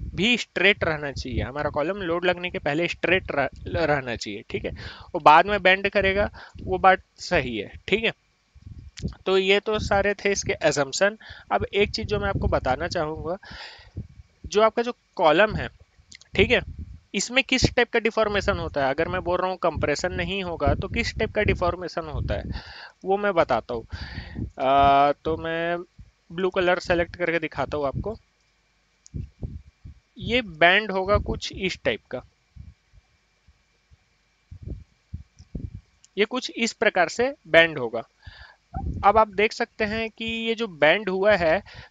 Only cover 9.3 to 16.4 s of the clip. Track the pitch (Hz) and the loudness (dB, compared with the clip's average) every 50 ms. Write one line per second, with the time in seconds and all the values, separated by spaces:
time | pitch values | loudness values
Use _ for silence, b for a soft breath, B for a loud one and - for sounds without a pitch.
9.3 | 190 190 190 190 196 202 - - 214 214 190 - 208 196 196 202 202 - - 202 | 2 2 4 4 2 2 2 0 -4 -2 -2 0 0 0 2 0 -2 -2 -2 -2
10.3 | 202 - - - 196 - - 160 147 147 143 135 131 - 190 202 220 220 B B | -2 -2 -2 -6 -6 0 0 0 2 2 -2 -2 0 0 0 0 0 -2 B B
11.3 | B B B B 202 202 202 - - 196 208 208 - - 220 190 208 202 202 196 | B B B B -2 -2 -2 0 0 0 0 0 -2 -8 -6 -4 -4 -2 -2 -2
12.3 | 196 - 185 202 170 147 - 139 131 135 160 175 - 180 156 151 160 156 151 156 | -4 -2 -2 0 -2 0 0 -2 -2 -2 -4 -6 -4 -4 -4 -4 -6 -8 -6 -8
13.3 | 175 202 B B B B B B B B B B B B - - - - - _ | -8 -8 B B B B B B B B B B B B -14 -14 -18 -20 -20 _
14.3 | _ _ _ - - 202 220 220 - - 240 247 240 - _ _ _ - 185 160 | _ _ _ -2 2 4 4 4 4 2 -2 -2 -4 -8 _ _ _ 4 4 6
15.3 | 151 165 208 214 202 160 131 113 - - - _ _ _ _ _ - - - _ | 6 6 6 4 2 -2 -6 -6 -10 -14 -20 _ _ _ _ _ -20 -20 -20 _
16.3 | - - | 2 2